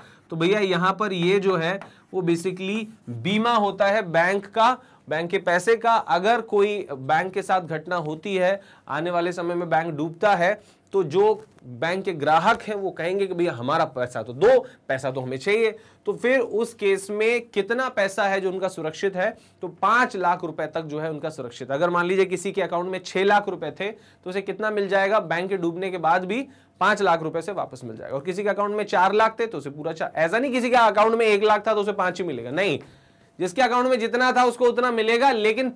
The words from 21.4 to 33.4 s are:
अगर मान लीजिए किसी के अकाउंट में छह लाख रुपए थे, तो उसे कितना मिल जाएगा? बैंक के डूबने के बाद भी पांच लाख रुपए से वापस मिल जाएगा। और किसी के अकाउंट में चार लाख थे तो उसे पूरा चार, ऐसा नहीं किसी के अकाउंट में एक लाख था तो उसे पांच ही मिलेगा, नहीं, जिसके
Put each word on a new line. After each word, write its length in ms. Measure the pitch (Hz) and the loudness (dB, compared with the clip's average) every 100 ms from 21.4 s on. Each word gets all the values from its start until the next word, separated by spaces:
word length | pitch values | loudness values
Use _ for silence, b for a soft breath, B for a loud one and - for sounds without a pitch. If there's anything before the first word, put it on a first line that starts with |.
| 123 - 127 | -10 -10 -6
अगर 180 | 139 175 | 0 2
मान 160 | 175 175 | 2 2
लीजिए 200 | 190 190 | 2 2
किसी 260 | 185 196 | -2 -4
के 100 | 190 | -4
अकाउंट 280 | 170 175 180 | -2 -2 -4
में 80 | 185 | -6
छह 240 | 180 185 | -6 0
लाख 260 | 196 208 202 | 2 2 0
रुपए 220 | 175 160 | -6 -8
थे, 180 | 131 190 | -8 -8
तो 400 | 226 - _ 180 | -10 -18 _ -10
उसे 120 | 185 | -6
कितना 280 | 196 185 214 | -6 -4 -2
मिल 160 | 208 196 | -2 2
जाएगा? 320 | 196 196 214 | 2 4 2
बैंक 280 | 170 165 185 | 0 -2 -2
के 80 | 196 | -2
डूबने 340 | 170 170 190 | -2 -4 -6
के 60 | 180 | -2
बाद 260 | 156 180 185 | 2 2 0
भी 220 | 226 277 B B - | -4 -6 B B -2
पांच 200 | 185 208 | 0 2
लाख 220 | 196 165 | 2 2
रुपए 180 | 156 165 | 0 -6
से 100 | 160 | -6
वापस 300 | 185 135 127 | -6 -8 -10
मिल 140 | 117 110 | -14 -12
जाएगा। 180 | - 135 | -8 -6
और 80 | |
किसी 200 | 170 180 | -6 -4
के 60 | 208 | -2
अकाउंट 260 | 196 202 208 | -2 -2 -2
में 80 | 208 | -2
चार 280 | 202 190 | 2 2
लाख 260 | 208 220 220 | 4 2 0
थे 80 | 226 | -6
तो 100 | 156 | -6
उसे 120 | 135 | -10
पूरा 220 | 147 151 | -10 -8
चार, 180 | 165 180 - | -6 -6 -2
ऐसा 240 | 160 214 | 0 0
नहीं 120 | 277 | 0
किसी 180 | 247 240 | -2 2
के 60 | 247 | 4
अकाउंट 380 | 226 202 220 226 | 4 4 4 4
में 100 | 226 | 4
एक 180 | 202 | 4
लाख 240 | 214 208 214 | 4 2 2
था 60 | |
तो 80 | 214 | 0
उसे 120 | 202 | 0
पांच 280 | 196 180 180 | -2 -2 -2
ही 60 | 175 | -6
मिलेगा, 240 | 127 117 | -6 -6
नहीं, 280 | 151 196 139 B B B B B | -2 -2 -2 B B B B B
जिसके 220 | - | -8